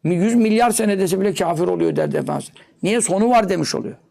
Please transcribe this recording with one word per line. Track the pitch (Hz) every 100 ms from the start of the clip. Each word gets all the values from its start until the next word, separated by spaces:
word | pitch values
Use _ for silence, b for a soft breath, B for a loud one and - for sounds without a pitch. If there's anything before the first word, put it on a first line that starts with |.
Yüz | 156 175 208
milyar | 240 220 220 240
sene | 220 214 202
dese | 185 190
bile | 202
kafir | - 170 165
oluyor | 180 175 165 156
derdi | 151 147
Efendimiz. | 131 143 - B B B
Niye? | 180 226
Sonu | - 190 226
var | 240 190
demiş | 180 143
oluyor. | 127 - - _